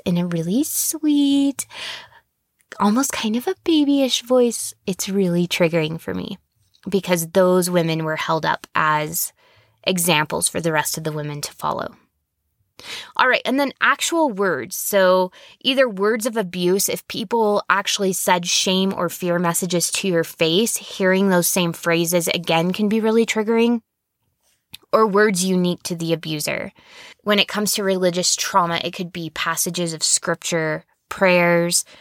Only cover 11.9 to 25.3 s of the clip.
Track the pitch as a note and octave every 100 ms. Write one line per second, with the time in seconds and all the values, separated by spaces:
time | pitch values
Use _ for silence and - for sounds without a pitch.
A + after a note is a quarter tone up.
11.9 | - _ _ _ _ _ _ _ _ -
12.9 | - - - B3+ A#3+ - C4 C#4 - A#3+
13.9 | C#4+ - E4 D4+ F#3+ G3 C#3+ F3+ - -
14.9 | G3+ F#3 F#3 F#3 - - - B3 C4+ B3+
15.9 | F#3+ G#3 A#3 A#3+ A3+ F#3 F3+ F3 G3 -
16.9 | - - - G#3+ A#3 G#3+ G#3 - F#3+ -
17.9 | - F#3+ F3+ - F3+ F3 - G3 F#3 F#3+
18.9 | - E3+ - F3+ F3 F3 F3 F3+ F3 -
19.9 | - G3 E3 D#3+ - E3 F3 A#3 - -
20.9 | - F#3+ F#3+ G3 F3+ E3+ F#3+ E3+ E3 E3+
21.9 | E3+ E3 F3 E3 - E3+ E3 F3+ F#3 G#3
22.9 | A3 A3 A3+ A3+ A3 G#3+ A#3 A#3 A#3 -
23.9 | _ _ _ _ _ _ _ _ - _
24.9 | A3 A3 G3 G#3+